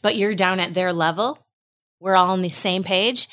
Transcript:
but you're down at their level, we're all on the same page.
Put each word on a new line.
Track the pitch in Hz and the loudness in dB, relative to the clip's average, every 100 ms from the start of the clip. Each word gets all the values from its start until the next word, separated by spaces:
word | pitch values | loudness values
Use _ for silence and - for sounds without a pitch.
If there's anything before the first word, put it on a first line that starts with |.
but | 208 220 | -2 0
you're | 202 | 0
down | 202 185 190 | 0 0 0
at | 175 | -2
their | 175 185 | -2 -2
level, | 175 160 165 233 302 _ _ _ _ _ _ | 0 0 0 -4 -6 _ _ _ _ _ _
we're | 185 190 | 0 2
all | 180 | 4
on | 190 | 2
the | 180 | 0
same | - 202 185 | 0 0 -2
page. | 170 190 214 247 - | -2 -2 0 -2 -6